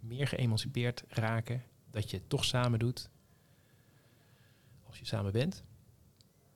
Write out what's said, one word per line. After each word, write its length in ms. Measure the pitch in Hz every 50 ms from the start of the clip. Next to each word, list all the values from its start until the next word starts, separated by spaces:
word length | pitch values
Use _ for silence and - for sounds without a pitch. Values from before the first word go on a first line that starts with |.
meer 260 | - 113 117 127 143 127
geëmancipeerd 720 | - - 127 117 110 110 - - 139 123 120 120 120 - - -
raken. 540 | - - 113 110 113 113 113 - 120 127 - - - - _ -
Dat 200 | - 110 107 -
je 60 | -
het 120 | 98 - -
toch 160 | - 135 -
samen 340 | - - 127 123 123 117 110
doet. 300 | 117 120 123 - - - - - _ _ - - _ _ _ - _ _ - - _ _ - - _ _ - _ _ - - - - - - _ _ - - - -
Als 120 | - - -
je 80 | -
samen 260 | - - 107 101 98 98
bent. 300 | 113 135 170 190 - - - - - - - - - - - - - - _ _ _ _ _ _